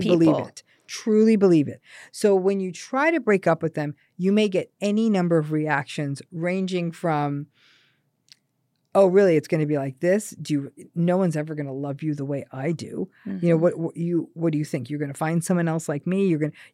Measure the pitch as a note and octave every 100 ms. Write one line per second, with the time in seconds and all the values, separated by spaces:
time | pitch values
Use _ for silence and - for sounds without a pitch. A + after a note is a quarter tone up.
0 | F#3+ F3 D#3+ D3 - - - _ _ -
1 | - G#3+ A3 A3 F#3+ E3 C#3 - _ -
2 | - - G#3 G3 F#3 G3 F#3 F3 - C4
3 | D4+ E4 A3 G3 F3+ D#3+ D#3+ D#3+ D3 C#3+
4 | _ - F3+ G3+ G#3+ F3+ - _ G3+ G#3
5 | A3+ G3 F3 E3 D3+ D#3 D3+ C#3+ D3 -
6 | C#3+ C#3 - E3+ F3 F#3 F#3+ F#3 E3+ D#3+
7 | F3 D3+ D3 C#3+ D3 _ _ _ _ _
8 | _ _ _ - _ _ _ _ _ F#3+
9 | G3 F#3 G3 D#3 D3 E3 D3+ D3 C#3 C3+
10 | E3+ G3 - - D3+ D3 C#3 - A#2+ E3
11 | E3+ F3+ F#3 D#3 D3+ D3+ C#3+ C3+ C#3 C#3
12 | D#3 D3 C#3 C#3+ - C3 C#3+ D#3 A#2+ -
13 | F#3 _ G#3 G3 E3+ E3 E3+ - E3 -
14 | E3+ E3+ - - E3 D3+ D3+ D3+ A#2+ D3
15 | D3 C#3 D#3+ E3 D#3+ F3+ E3+ D#3+ - D3
16 | F3 F#3 G3 D#3 D3+ - -